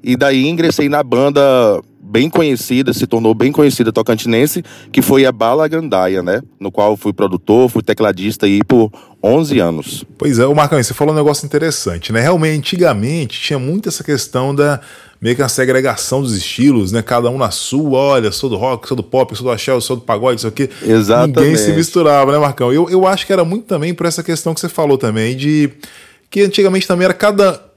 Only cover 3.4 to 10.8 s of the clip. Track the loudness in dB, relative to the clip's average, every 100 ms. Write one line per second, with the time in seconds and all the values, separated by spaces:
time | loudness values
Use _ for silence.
3.4 | -2 2 2 2 -4 -2 -2 -2 -2 0
4.4 | 0 -4 -10 -20 -2 2 4 4 2 2
5.4 | 0 0 0 -4 -2 0 0 -2 -2 -4
6.4 | -6 _ -8 0 0 0 -4 -2 -2 -2
7.4 | 2 4 4 0 -2 0 0 0 -6 -2
8.4 | 2 2 2 2 2 -2 -20 _ 0 2
9.4 | 2 0 0 -2 -8 -14 -16 -6 -2 2
10.4 | 2 2 2 2